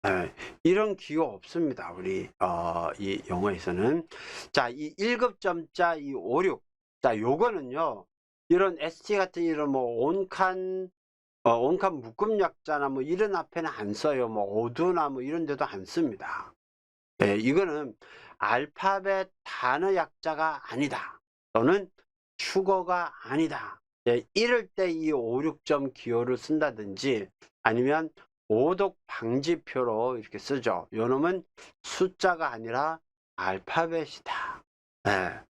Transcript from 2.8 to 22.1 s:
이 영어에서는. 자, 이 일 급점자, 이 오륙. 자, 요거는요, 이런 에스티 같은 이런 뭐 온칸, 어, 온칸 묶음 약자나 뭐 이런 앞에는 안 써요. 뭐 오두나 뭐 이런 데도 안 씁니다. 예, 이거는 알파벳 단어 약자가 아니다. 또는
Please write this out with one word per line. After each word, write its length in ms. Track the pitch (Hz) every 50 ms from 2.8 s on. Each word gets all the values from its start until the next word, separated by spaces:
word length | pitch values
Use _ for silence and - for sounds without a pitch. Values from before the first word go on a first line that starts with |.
| 85 82 - -
이 220 | 101 98 98 - - -
영어에서는. 800 | 92 90 98 104 98 87 - - 87 90 101 123 151 170 160 _ - - - - - - - -
자, 180 | - 147 127 120
이 240 | 123 143 151 151 -
일 200 | - 196 233 247
급점자, 800 | 220 247 240 196 _ - 196 175 170 160 - _ - 175 170 170
이 180 | 156 143 139 139
오륙. 500 | 113 85 101 123 156 185 185 131 - _ _ _ _ _ _ _ _
자, 160 | - 131 113
요거는요, 880 | 107 107 120 139 160 214 240 220 175 139 123 123 151 165 151 117 101 92 _ _ _ _ _ _ _ _ _
이런 280 | 165 180 196 190 170 -
에스티 380 | 151 165 165 - - - 208
같은 260 | 196 190 185 - 170 170
이런 260 | 165 156 151 151 143
뭐 340 | 135 131 127 120 117 117 127
온칸, 840 | 147 180 196 190 185 - - 190 185 185 185 185 185 185 185 185 185 _ _ _ _ _ _ _ _ _ _ _
어, 80 | 117 117
온칸 460 | 117 120 139 175 185 196 190 170 139
묶음 380 | 117 113 113 - 202 214 220 208
약자나 500 | 190 160 - _ _ - 151 147 143 139
뭐 120 | 135 135
이런 340 | 131 147 175 180 214 208 196
앞에는 340 | 170 156 _ - 170 165 156
안 240 | - - 107 101 104
써요. 340 | - - 151 143 131 123
뭐 160 | 117 110 107 101
오두나 680 | 101 101 107 117 117 120 139 165 180 180 170 156 143
뭐 120 | 135 131
이런 240 | 123 139 156 170 165
데도 200 | 143 143 131 151
안 200 | - - 98 92
씁니다. 680 | - - 170 165 131 104 - - - - - - - _ _ _ _ _ _ _ _ _ _ _ _ _ _ -
예, 120 | 101 101
이거는 600 | 107 110 131 143 180 196 175 147 151 147 127 - _ - - - - - - -
알파벳 920 | _ 107 104 113 123 147 147 _ - - 196 196 196 190 196 196 190 190 - _ _ _
단어 520 | - - - - 123 131 147 180 196 196
약자가 760 | 185 156 - _ _ - 160 156 147 160 160 151 135 - -
아니다. 480 | - 127 147 143 - - - - - - _ _ _ _ _ _ _
또는 360 | 113 117 139 180 202 190 - _ _ _ _